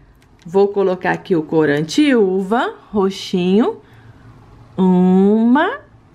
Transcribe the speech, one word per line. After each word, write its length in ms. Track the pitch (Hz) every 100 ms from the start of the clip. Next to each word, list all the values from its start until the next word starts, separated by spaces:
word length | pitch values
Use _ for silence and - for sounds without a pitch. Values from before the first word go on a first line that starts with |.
| _ _ _ _
Vou 260 | 170 196 202
colocar 420 | 196 190 185 180
aqui 240 | 165 - 170
o 80 |
corante 720 | 156 160 151 143 160 - 294 240
uva, 580 | 190 185 190 233 370 453 -
roxinho. 920 | 214 190 190 - 185 180 202 339 453 - - - - - - - - - -
Uma, 1040 | 185 180 185 185 196 220 233 262 370 571 - _ _